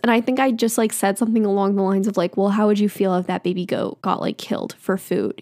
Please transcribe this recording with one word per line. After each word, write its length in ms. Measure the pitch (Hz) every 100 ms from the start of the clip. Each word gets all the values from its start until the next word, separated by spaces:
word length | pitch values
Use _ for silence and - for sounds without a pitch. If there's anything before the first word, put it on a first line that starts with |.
And 80 | 240
I 80 | 233
think 200 | 240 254
I 120 | 269
just, 260 | 233 226 226
like, 140 | 220
said 260 | - 196 196
something 280 | 226 226 208
along 300 | 196 196 196
the 60 |
lines 260 | 190 196 202
of, 100 | 196
like, 180 | 175 -
"Well, 140 | 202
how 180 | 208 214
would 120 | 208
you 100 | 208
feel 260 | - 190 180
if 120 | 185
that 160 | 185
baby 220 | 180 185 180
goat 360 | - - -
got, 180 | 190 -
like, 180 | - -
killed 380 | - - 50 -
for 200 | - 190
food?" 440 | - 180 101 -